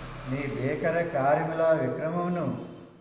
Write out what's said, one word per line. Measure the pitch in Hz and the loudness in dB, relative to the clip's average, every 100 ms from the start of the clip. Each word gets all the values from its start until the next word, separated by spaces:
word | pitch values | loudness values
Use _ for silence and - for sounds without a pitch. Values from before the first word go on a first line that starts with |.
| - - 127 | -12 -10 -6
నీ | 131 143 - | -4 -4 -2
భీకర | 131 151 165 170 | -2 0 0 2
కార్యముల | 165 143 135 151 160 160 160 156 131 | 0 2 4 4 2 2 4 4 2
విక్రమమును | 120 156 175 175 175 143 - - - - - | -2 -2 -2 -2 0 -2 -4 -8 -16 -20 -20